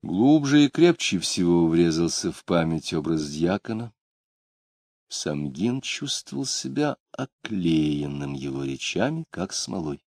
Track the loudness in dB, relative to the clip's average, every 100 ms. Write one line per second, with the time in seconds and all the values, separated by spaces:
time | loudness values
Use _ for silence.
0 | -4 2 6 6 6 6 6 6 4 4
1 | 0 -2 -2 0 4 4 4 4 4 4
2 | 0 -2 -6 -8 -2 0 0 -2 -2 -4
3 | -2 -2 -2 -2 0 -2 -4 -8 -8 _
4 | _ _ _ _ _ _ _ _ _ _
5 | _ -8 -4 -4 -4 -2 -2 -2 -6 -8
6 | -6 -6 -6 -8 -4 -4 -4 -2 -2 -4
7 | _ -10 -10 _ -6 -2 2 2 2 -2
8 | -4 -6 -8 -6 -6 -6 -6 -6 -6 -2
9 | -2 -2 -8 -8 -6 -6 -6 -6 -6 -8